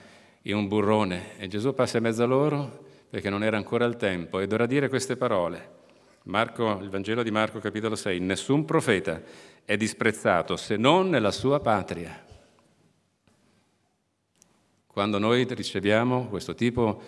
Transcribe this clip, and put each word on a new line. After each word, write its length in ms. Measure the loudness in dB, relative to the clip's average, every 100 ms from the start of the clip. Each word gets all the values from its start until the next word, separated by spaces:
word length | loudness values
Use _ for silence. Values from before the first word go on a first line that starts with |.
| -20 -20 -20 _
in 120 | -4 -2
un 120 | 0
burrone. 680 | 2 4 2 2 -2 -8 -12
E 100 | -8
Gesù 260 | -4 -2
passa 240 | 0 0 2
in 60 |
mezzo 200 | 0 2
a 40 | 2
loro 580 | 2 2 0 -4 -10 -20 -20 _
perché 180 | -6 -2
non 140 | 0
era 140 | 0 0
ancora 260 | -2 0 0
il 120 | 0
tempo 420 | -2 -2 -4 -4
e 80 | 0
dovrà 180 | 0 2
dire 220 | 2 0
queste 300 | -2 -2 -2
parole. 640 | 0 0 0 -4 -14 -20 -20 _ _ _
Marco, 560 | -4 -2 0 0 -2 -2
il 80 | -4
Vangelo 340 | -6 -2 -2
di 80 | 0
Marco, 280 | 0 0 -2
capitolo 360 | -6 -2 -2 -2
sei: 240 | -2 -2
"Nessun 440 | 0 -2 2 0
profeta 580 | 2 0 4 2 2 -6 -8 -20 -20 -14 -4
è 100 | 0
disprezzato 800 | 0 0 0 0 2 2 2 -4
se 220 | -4 0
non 320 | 4 4 4
nella 220 | 2 2
sua 280 | 0 0 0
patria." 640 | 2 0 0 -8 -10 -14 -20 -20 _ _ _ _ _ _ _ _ _ _ _ _ _ _ _ _ _ _ _ _ _ _ _ _ _
Quando 320 | -2 0 2
noi 280 | 2 2 2
riceviamo 800 | -2 -6 -2 2 4 4 0 -2
questo 260 | -6 -6
tipo 480 | -2 0 2 0 0